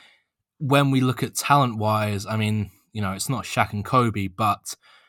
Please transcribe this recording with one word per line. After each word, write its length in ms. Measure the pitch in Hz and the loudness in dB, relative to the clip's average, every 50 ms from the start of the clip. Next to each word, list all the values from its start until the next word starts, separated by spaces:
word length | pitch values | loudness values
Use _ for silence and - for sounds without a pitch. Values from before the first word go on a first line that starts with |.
| - _ _ _ _ _ _ _ _ _ _ _ | -20 _ _ _ _ _ _ _ _ _ _ _
when 320 | 156 127 139 139 143 139 | 0 2 4 4 4 4
we 100 | 135 131 | 4 2
look 220 | 127 127 123 - | 2 2 0 -2
at 140 | 135 117 - | -4 -6 -6
talent-wise, 920 | - - - 143 143 135 123 110 110 107 107 107 107 107 104 104 98 104 | -6 0 2 4 4 4 2 0 0 0 0 2 2 0 0 -2 -4 -4
I 100 | 107 110 | -4 -2
mean, 360 | 110 107 107 107 107 101 101 - _ _ _ | 0 0 0 0 -2 -2 -4 -8 _ _ _
you 80 | - 107 | -8 -6
know, 120 | 104 95 | -4 -4
it's 160 | 95 98 - - | -4 -6 -6 -4
not 160 | 139 113 - | -4 -6 -6
Shaq 280 | - - 123 110 - | -4 -2 -2 -2 0
and 120 | - 104 101 | -2 -6 -4
Kobe, 420 | - 135 127 120 113 101 104 98 | 0 2 2 2 2 0 -2 -4
but 480 | 92 - - 113 104 101 - - - - - _ _ _ _ _ | -6 -4 -2 -2 -2 -2 -2 -8 -12 -14 -14 _ _ _ _ _